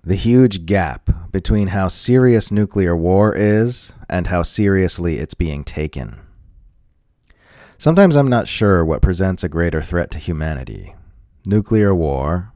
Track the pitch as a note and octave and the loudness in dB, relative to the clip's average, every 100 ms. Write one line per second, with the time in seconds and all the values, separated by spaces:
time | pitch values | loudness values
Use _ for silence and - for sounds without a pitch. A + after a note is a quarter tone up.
0 | E2 F#2+ A2+ B2 B2+ F#2+ E2 G2 D#2+ B1 | -2 -2 4 4 4 2 -2 -2 -2 -6
1 | - - - F#2+ - G#2+ G2 G2+ F#2+ - | -4 -4 -4 -6 -2 0 0 -2 -4 -4
2 | - B2+ B2+ A#2 - G#2 G#2 G2+ F2+ E2+ | 2 4 6 4 2 -2 0 0 0 0
3 | E2+ F#2+ G#2+ - G#2 G#2+ A#2+ B2+ - - | 2 2 2 2 0 2 0 -4 -16 -20
4 | - F#2 E2+ F2+ F2 - G2+ F#2+ F#2 - | -6 -6 -2 -2 -2 0 0 2 0 -2
5 | F2 D#2 D#2 - E2 C#2+ C#2+ - D2+ - | -4 -4 -8 -6 -6 -6 -10 -8 -8 -8
6 | A1 - - - - - - _ _ _ | -12 -16 -20 -20 -20 -20 -20 _ _ _
7 | _ _ _ _ _ _ - _ D3+ F3 | _ _ _ _ _ _ -20 _ 2 6
8 | G3 C#3+ C#3 A#2+ - - G#2 F#2 D#2+ D#2 | 6 6 2 0 -2 0 2 4 2 2
9 | - F2 F#2+ F2+ F2 D#2+ E2+ D#2 D#2 F2 | 0 2 -2 -2 -4 -2 -2 -2 -4 -4
10 | - D#2+ - D#2 D#2+ C#2+ B1+ G1+ G1+ - | -4 -8 -8 -6 -6 -6 -10 -14 -16 -20
11 | - _ _ _ G2 G#2 G#2 A2 G2+ F#2 | -20 _ _ _ -2 0 2 2 2 2
12 | D#2 C2+ C#2 F2+ G2 | -2 -2 -2 -4 -6